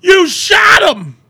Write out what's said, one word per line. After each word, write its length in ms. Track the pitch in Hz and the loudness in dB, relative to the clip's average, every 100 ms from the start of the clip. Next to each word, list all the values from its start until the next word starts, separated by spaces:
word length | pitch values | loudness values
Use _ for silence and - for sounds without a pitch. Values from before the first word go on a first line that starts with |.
You 260 | 359 381 330 | 2 2 0
shot 540 | 196 - 403 440 453 | -4 -2 0 2 2
him. 340 | 359 220 160 123 | 0 -2 -10 -18